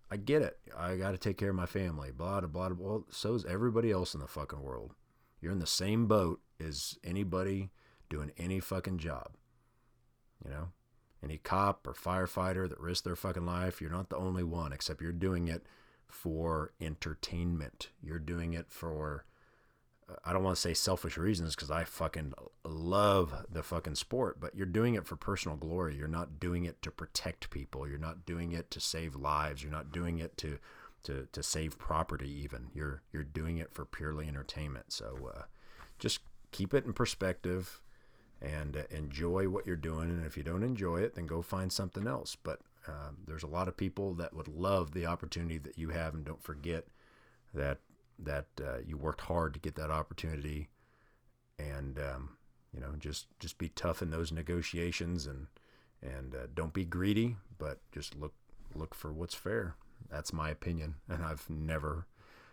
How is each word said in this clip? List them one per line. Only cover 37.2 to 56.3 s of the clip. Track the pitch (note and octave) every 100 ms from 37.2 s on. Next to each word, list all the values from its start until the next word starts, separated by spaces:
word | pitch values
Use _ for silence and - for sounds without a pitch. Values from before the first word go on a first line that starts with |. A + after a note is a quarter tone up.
| F#2+ F#2 F2+ F#2 F2 - - - - - - -
and, | C#2 D2+ D2 D2+
uh, | C#2+
enjoy | D#2 D2 C#2 E2+ F#2 F#2+
what | G2 -
you're | E2+
doing. | D#2+ D#2+ E2+
And | E2+ D#2+
if | D#2+
you |
don't | D2 F2
enjoy | A#2+ A#2+ F#2 E2+
it, | A2+
then | - E2
go | E2
find | E2+ F#2+ F#2+
something | - F#2+ - A2
else. | B2+ - -
But, | - C#2 - _ -
uh, | D2 D2 D2+ G2
there's | D#2
a | D#2
lot | E2+ F#2
of | -
people | F#2+ G2+ G2 F2
that | E2+
would | D#2 D2+
love | D2+ F#2+ G2 D#2+
the | F2 E2+
opportunity | F2 - E2+ E2+ D#2+
that | C#2+ -
you | D#2+
have, | E2 D#2+ D#2
and | D2
don't | D2+
forget | - D2 D#2 E2 - - - - - - -
that, | - C#2 C#2 - - _ -
that, | D2 C#2+ C#2+ -
uh, | C#2 B1
you | C2+ D2+
worked | D2+ -
hard | - E2+ D#2+
to | C#2+
get | D#2 D2+
that | D#2
opportunity. | D#2 D2+ - E2 D2+ D2 D2+ D2+ _ _ _ _ _ _ _ _ -
And, | D2 C#2 C#2 C2
um, | C#2 C2 C#2 - - - _
you | -
know, | C2+ D2
just, | D2 C#2+ - _
just | D#2+ -
be | E2+
tough | - F2 E2+
in | F2
those | E2 D#2+
negotiations | E2 D#2+ F2 E2 E2+ F2 - E2+ F2 C#2
and, | C2+ C#2+ - - - - -
and, | C2 C2 C2